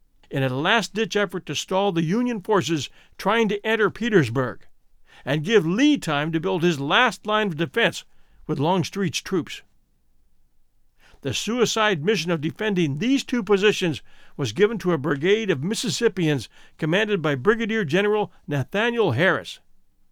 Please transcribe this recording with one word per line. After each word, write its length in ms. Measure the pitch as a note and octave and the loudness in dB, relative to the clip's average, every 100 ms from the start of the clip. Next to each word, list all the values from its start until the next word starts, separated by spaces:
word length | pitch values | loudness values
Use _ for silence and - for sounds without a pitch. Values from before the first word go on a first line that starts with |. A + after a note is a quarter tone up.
| _ _ _ | _ _ _
in 120 | C#3 | -2
a 60 | C3+ | -2
last-ditch 720 | C3 E3+ A3+ F3+ G3 A3+ G3+ | 0 0 0 0 -4 -2 -2
effort 280 | G3+ F#3 - | -4 -6 -8
to 80 | C#3+ | -8
stall 360 | - F#3+ G3+ | -4 -2 0
the 120 | E3 | 0
Union 360 | D#3+ G#3+ B3 A3+ | 0 0 -2 -4
forces 500 | - G3+ C3+ D#3+ - - _ - | 0 0 0 -4 -6 -14 _ -6
trying 320 | F#3 A3+ A3 | -2 0 0
to 160 | G#3 A3 | 0 -2
enter 240 | A3 G3+ | 0 0
Petersburg 760 | - A#3 G#3 A#2+ B2 B2+ F2+ - - _ _ - - - | -2 2 2 2 0 -4 -6 -16 -20 _ _ -20 -12 -4
and 180 | D3+ | -4
give 220 | D3+ A3+ D#3+ | 2 4 4
Lee 320 | G3+ D4 C4+ | 2 2 2
time 340 | - C#3+ D#3 | 0 -2 -2
to 80 | D#3+ | -2
build 240 | F3+ F#3 | -2 0
his 160 | F3 C#3+ | 2 0
last 480 | C#3 G3+ B3 - G3+ | 2 2 2 0 -2
line 200 | G#3+ G#3+ | 0 0
of 100 | D3+ | -2
defense 480 | E3 A3+ A3 - - - - - - | -4 0 0 -2 -12 -20 -20 -12 -6
with 100 | D3 | -2
Longstreet's 600 | D3+ F#3+ - G3 F#3+ - | 0 0 -2 -2 -4 -4
troops. 420 | - F#3 C3 - - _ _ _ _ _ _ _ _ _ _ _ _ _ _ - | -4 -4 -4 -10 -16 _ _ _ _ _ _ _ _ _ _ _ _ _ _ -10
The 120 | C#3 | -6
suicide 720 | - - B3 G#3 A3+ G#3+ F3+ D#3+ | -4 -2 2 2 2 0 2 0
mission 260 | G#3 E3 | 0 0
of 80 | E3+ | -2
defending 600 | D3+ - G#3+ F#3 D#3 C#3+ | -2 -4 -2 0 0 0
these 260 | A3+ C4+ - | 2 0 0
two 180 | B3 | -2
positions 580 | G3+ G3+ G#3 - F3+ C3 - - - - | 2 4 4 2 0 -2 -8 -20 -14 -6
was 120 | C3+ | -4
given 260 | A#2+ G#3 A3+ | 2 2 2
to 120 | F3+ | 0
a 60 | D#3+ | 0
brigade 540 | C3+ C#3+ E3+ G#3+ G#3+ | 0 0 2 2 2
of 120 | D3 | -2
Mississippians 840 | E3 A3+ A#3+ - A3+ - D#3+ C#3+ - - - - | -2 -2 -2 0 0 2 0 0 -4 -16 -20 -6
commanded 420 | D#3 F#3 G#3+ G3+ | 0 0 2 0
by 140 | D3+ C#3 | 0 0
Brigadier 500 | D3+ A3 A3+ A3 E3 | 2 0 0 -2 0
General 460 | F3 G#3 G#3+ G3+ - - | 0 2 0 -2 -8 -6
Nathaniel 640 | C#3+ B2+ G3 A#3 A#3 F#3+ | -4 -2 -2 0 2 0
Harris, 480 | A#2 F3+ C3+ - - _ - _ _ _ | 2 2 0 -4 -16 _ -20 _ _ _